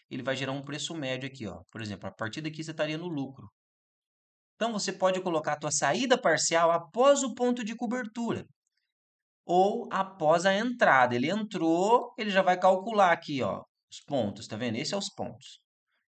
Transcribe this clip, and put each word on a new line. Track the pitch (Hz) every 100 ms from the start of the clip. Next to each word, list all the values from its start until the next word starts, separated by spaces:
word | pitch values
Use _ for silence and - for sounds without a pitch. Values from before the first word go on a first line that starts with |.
| -
ele | 127
vai | 120 127
gerar | 135
um | 139
preço | 139 143 - 165
médio | 131 127 135
aqui, | 135 107
ó. | 87 92
Por | 110
exemplo, | 110 101 95
a |
partir | - 113 160
daqui | 156 156
você | 156
estaria | 156 151 156
no | 175
lucro. | 151 127 - 104 _ _ _ _ _ _ _ _ _ _ -
Então, | 226
você | 214 -
pode | 180 185 185
colocar | 185 165 156 147
a |
tua | 151
saída | - 139 180 262 240
parcial | 180 156 - 165 170
após | 170 - 220 269 277 254
o | -
ponto | 247 247 220
de | 240
cobertura | 240 254 247 - 233 123 - _ _ _ _ _ _ _ _ _ -
ou | 175 196 233 -
após | 185 190 - 151 170 190
a | 196
entrada. | 240 247 185 135 123 120
Ele | 143
entrou, | 208 214 185 165 170 196 233 - -
ele | 214
já | 196
vai | 180 180
calcular | 185 185 202 214 185
aqui, | 165 160 139
ó, | 104 95 - _ _
os | - -
pontos, | 139 104 101 -
tá | 107
vendo? | 120 110
Esse | - 202
é |
os | 196
pontos | - - 123 - - _ _ _ _ _